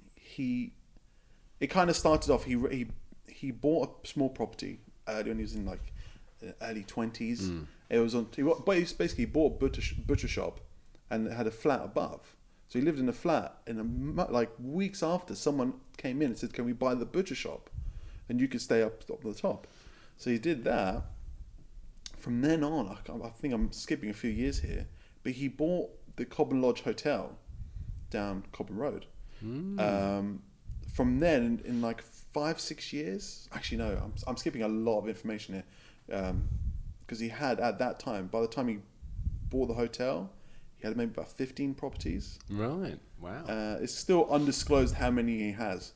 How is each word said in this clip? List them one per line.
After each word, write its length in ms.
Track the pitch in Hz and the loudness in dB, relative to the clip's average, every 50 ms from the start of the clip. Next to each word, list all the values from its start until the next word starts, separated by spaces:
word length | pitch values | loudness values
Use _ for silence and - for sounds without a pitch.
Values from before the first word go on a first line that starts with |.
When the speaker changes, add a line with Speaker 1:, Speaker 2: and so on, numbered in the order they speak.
| - - - | -20 -20 -20
Speaker 1:
he, 580 | - - - - - 135 123 123 123 120 - - - - - - - - - - - - - - - - - - - | -20 -20 -16 -8 -4 -2 0 0 0 -2 -4 -8 -14 -20 -20 -20 -20 -20 -20 -20 -20 -20 -20 -20 -20 -20 -20 -4 -2
it 100 | 143 139 | -2 2
kinda 240 | - 185 180 175 160 | 6 6 6 6 6
started 380 | - - 160 156 156 - - | 6 6 6 6 6 6 6
off, 120 | 135 117 - | 4 4 4
he, 140 | 131 123 120 123 - | 2 2 2 2 2
he, 180 | 139 127 120 113 - - - - - - - - | 0 -2 -2 -4 -6 -8 -10 -12 -16 -18 -18 -20
he 240 | - - - 135 | -14 -8 -6 -6
bought 480 | 120 110 113 147 160 156 127 135 - - - | -6 2 2 4 4 4 2 0 -4 -10 -14
a 40 | - | -6
small 220 | - 151 139 131 | 0 2 2 2
property 500 | 131 - 113 98 - - 101 95 95 - - - - - - - | 2 0 -4 -4 -4 -8 -10 -10 -10 -12 -14 -20 -20 -12 -6 -4
early 220 | 110 107 104 107 | -2 -2 -2 -2
when 80 | 113 110 | -2 -2
he 60 | 107 | -2
was 120 | 101 107 | -4 -4
in, 100 | 107 101 | -4 -4
like, 280 | 92 90 87 - - - - - - - - - - - - 110 92 - - | -4 -4 -4 -6 -8 -8 -10 -12 -14 -14 -16 -18 -20 -18 -14 -14 -14 -10 -8
early 220 | 117 117 110 110 98 | -8 -6 -6 -6 -6
twenties. 640 | - - 120 113 113 117 - 117 113 120 113 98 92 | -6 -2 -2 -2 -2 -2 -4 -2 -2 -2 -2 -2 -2
Speaker 2:
Mm. 160 | 87 82 76 73 - - - - | -2 -4 -6 -8 -12 -18 -6 2
Speaker 1:
It 100 | - 117 | 4 4
was 140 | 117 117 113 | 4 6 4
on, 120 | 120 113 107 - | 0 0 0 0
he 80 | - 139 | 2 4
wa-, 160 | 156 165 160 - | 4 4 4 4
but 120 | 196 196 175 | 4 4 4
he 60 | 175 170 - | 4 2 0
basically 320 | - 175 170 - - 143 | -2 -2 0 2 0 0
bought 280 | 113 - 151 160 131 117 | 2 4 6 6 6 6
a 20 | - | 4
butcher 240 | 135 135 - - | 2 2 2 2
sh-, 120 | - - - | 0 0 0
butcher 340 | - - - - - - - | 0 2 2 2 2 2 0
shop 320 | - - 90 85 - - - - - - - - - - - - | 0 0 -2 -2 -4 -8 -14 -16 -18 -20 -20 -20 -20 -20 -8 -4
and 180 | 110 113 110 101 | -2 0 0 0
it 60 | 110 | -2
had 140 | 117 113 110 | 0 -2 -2
a 40 | |
flat 300 | - - - 156 135 - - | -2 0 2 2 2 2 0
above. 520 | - - 165 - - - - - - - - - - - - - - | 0 0 0 0 0 -4 -10 -14 -18 -20 -20 -20 -20 -20 -20 -20 -4
So 100 | - 123 | 0 2
he 80 | 131 | 4
lived 140 | 165 156 135 | 4 4 4
in 100 | 131 123 | 2 0
a 40 | 117 | 0
flat, 440 | - - 175 156 120 90 - - - - | 0 2 4 4 4 2 0 -6 -12 -8
and 140 | - 117 110 | -6 -4 -4
a 40 | 110 | -2
mo-, 440 | 117 123 123 135 - - 170 - - | -2 -2 -2 -2 0 0 0 0 2
like, 220 | 120 120 117 113 - - | 4 2 2 2 0 -6
weeks 420 | 123 131 147 185 196 190 - - | -8 -4 0 0 0 0 0 0
after, 320 | 170 160 170 180 - - 101 | 0 2 2 0 0 -4 -6
someone 400 | - - 151 143 139 123 127 131 - - - - - | 0 2 2 4 4 2 2 0 -2 -10 -16 -16 -6
came 240 | - 131 127 143 | -4 -2 0 2
in 60 | 151 127 | 2 2
and 100 | 110 - | 2 0
said, 160 | - 117 - | -4 -4 -4
"Can 120 | - 120 | -2 -2
we 80 | 120 120 | -2 0
buy 200 | 120 131 127 127 | 2 2 2 4
the 120 | 123 117 | 2 0
butcher 280 | 110 - 175 190 - 135 | 0 0 0 0 0 -2
shop? 340 | - - - - - - - - - - - - - - - - - - - | -4 -4 -6 -6 -8 -10 -10 -8 -6 -6 -6 -6 -6 -10 -10 -12 -12 -6 -2
And 100 | 120 123 | 2 2
you 80 | 131 135 | 2 2
can 120 | - 117 | 2 -2
stay 240 | - - 123 113 110 | 2 4 6 6 6
up, 180 | 107 - - - - | 6 2 -4 -8 -10
up 120 | - - - | -10 -6 -6
the 100 | 110 101 | -6 -4
top." 320 | - - 190 - - - - - - - - - - - - - - | 0 0 0 0 0 -6 -14 -20 -20 -20 -20 -20 -20 -20 -20 -20 -6
So 120 | - 123 | 0 0
he 80 | 120 113 | 0 2
did 260 | 113 170 165 127 110 | 2 2 0 2 2
that. 360 | - 120 101 101 95 - - - - - - - - - - - - - - - - - - - - - - - - - - | 2 2 2 2 2 0 0 -4 -6 -8 -10 -10 -10 -10 -12 -12 -14 -14 -18 -18 -16 -16 -16 -14 -14 -16 -14 -14 -12 -12 -10
From 240 | - 123 120 120 | -6 -2 0 2
then 220 | 131 151 165 160 147 | 4 4 4 4 2
on, 240 | 147 160 151 110 95 | 2 2 0 -2 -2
I 80 | 95 - - | -6 -10 -10
can't, 200 | - - 120 - | -10 -8 -8 -8
I 60 | 117 | -8
think 260 | 113 - - 143 120 | -8 -4 -2 0 2
I'm 160 | 110 110 110 | 2 2 2
skipping 400 | - - - - 156 139 107 104 | 0 -4 -4 -4 -4 -2 -2 -6
a 20 | 101 | -6
few 160 | - - 117 | -4 -4 -2
years 300 | 107 110 123 139 139 - | -2 0 0 0 0 0
here, 260 | - - 90 90 80 - - - - - - - - | -2 -2 -2 -4 -6 -6 -10 -16 -20 -20 -20 -8 -6
but 80 | 131 | -6
he 160 | 127 127 139 135 | -4 -2 -2 -4
bought 420 | - - 151 165 180 175 - - - - - - - | 0 2 2 2 2 2 0 -4 -8 -14 -18 -14 -6
the 100 | - 123 | -6 -6
Cobham 360 | - - - 147 131 135 131 | -4 0 0 2 2 4 4
Lodge 200 | 127 123 120 - | 4 4 4 2
Hotel 500 | - 123 107 - - 151 139 101 82 62 - - - - - - - - - - - - - - - - | 0 -2 -2 0 0 0 2 2 0 -4 -10 -14 -16 -14 -12 -10 -10 -10 -8 -8 -8 -8 -8 -8 -8 -4
down 320 | - 107 101 101 98 95 - - | -2 -2 0 0 -2 -4 -6 -8
Cobham 260 | - - 101 - 92 104 | -8 -8 -8 -6 -4 -4
Road. 300 | 135 143 104 - - - - - - - - - 104 | -2 -2 -4 -6 -8 -12 -14 -14 -14 -14 -12 -10 -8
Speaker 2:
Mm. 360 | 110 120 143 180 196 202 196 | -6 -6 -4 -4 -4 0 2
Speaker 1:
Um, 640 | 107 104 101 101 98 98 101 98 98 101 101 - - - - - - - - - - - - | 2 4 4 4 2 2 2 0 0 -2 -4 -6 -10 -14 -20 -16 -12 -10 -8 -8 -8 -4 0
from 240 | - 131 123 123 135 | 2 4 4 4 6
then, 240 | 160 175 156 127 120 | 6 6 6 6 6
in, 180 | 117 117 107 - | 4 2 0 0
in, 160 | - 123 117 | -2 -2 0
like, 200 | 117 117 117 - - | 0 0 -2 -4 -8
five, 560 | - - - - - - 151 147 156 165 - | -14 -18 -18 -18 -6 -4 -2 0 0 -2 -2
six 340 | - - 156 - - - - | -4 -6 -8 -8 -8 -8 -6
years, 560 | 147 151 175 190 208 202 - - - - - | -6 -4 -4 -4 -6 -6 -8 -12 -14 -16 -12
actually, 280 | - - - - - - | -10 -8 -6 -4 -2 -2
no, 200 | 117 110 98 90 - | 0 0 0 -2 -2
I'm, 100 | - - - - 127 | -4 -4 -6 -4 -4
I'm 100 | 123 - | -4 -2
skipping 240 | - 165 - 120 | -2 -4 -2 0
a 60 | 113 107 | 0 0
lot 320 | 110 110 113 117 110 104 | 0 2 2 2 2 2
of 80 | 98 110 | 0 -2
information 460 | 110 - - 110 110 107 - - 95 | -4 -4 -4 -6 -6 -6 -6 -8 -8
here, 640 | 95 95 - - - - - - - - - - 98 | -8 -8 -10 -16 -20 -20 -20 -20 -20 -10 -6 -4 -2
um, 280 | 95 92 90 - - - - - - - - - - - - - - - | 0 0 0 0 0 0 0 0 0 -2 -2 -2 -6 -8 -10 -12 -12 -10
'cause 120 | 120 110 | -8 -6
he 100 | 117 113 | -4 -6
had, 300 | 107 123 151 135 117 98 | -4 -2 0 0 2 2
at 200 | 117 117 104 95 | 2 0 2 2
that 200 | - 117 - - | 0 -2 -2 -4
time, 280 | - 135 113 98 92 92 | -4 -4 -4 -4 -4 -2
by 140 | 104 113 | 2 2
the 60 | 113 113 | 2 2
time 200 | - 143 127 120 | 0 0 0 0
he 100 | 110 104 - - - - - - - - - - - - - - | -2 -2 -6 -12 -18 -16 -12 -10 -6 -4 -2 -2 -2 -2 -4 -2
bought 200 | - 131 127 117 | 0 0 2 2
the 40 | 113 | 2
hotel, 560 | 120 120 117 - - 123 131 143 170 196 196 - - - - - - - - - - | 0 0 -2 -2 -2 -2 0 0 -2 -4 -6 -10 -14 -16 -16 -16 -14 -16 -16 -14 -8
he 100 | - 214 | -6 -4
had 80 | 226 | -2
maybe 160 | 120 120 117 | 0 0 0
about 160 | 220 - 82 - | -2 -4 -8 -8
fifteen 440 | - - 135 131 - - 143 139 135 | -6 -6 -6 -4 -2 -2 -2 -2 -2
properties. 640 | - - 135 - - - 156 85 98 - - - - - - | -4 -6 -6 -6 -4 -4 -2 -2 -2 -4 -8 -10 -12 -10 -6
Speaker 2:
Right, 480 | 101 104 107 123 156 185 190 127 78 - - - - - | -4 -2 0 0 0 -2 -4 -4 -6 -8 -12 -16 -16 -12
wow. 240 | 85 87 101 143 165 | -10 -10 -8 -8 -6
Speaker 1:
Uh, 340 | 110 107 110 107 107 107 - | -4 -4 -2 -2 -2 -2 -2
it's 120 | - 120 - | -2 -4 -4
still 360 | - - - 185 170 151 - | -4 2 6 6 8 8 8
undisclosed 640 | 151 147 147 143 131 - - - 147 135 127 123 - | 6 6 6 4 4 2 4 6 6 8 8 6 4
how 160 | - 123 123 | 4 4 4
many 260 | 123 123 117 117 117 110 | 4 6 4 4 2 2
he 140 | 104 104 | 2 0
has. 400 | 101 107 117 104 92 90 - - - | 0 -2 -2 -2 -2 -4 -6 -10 -16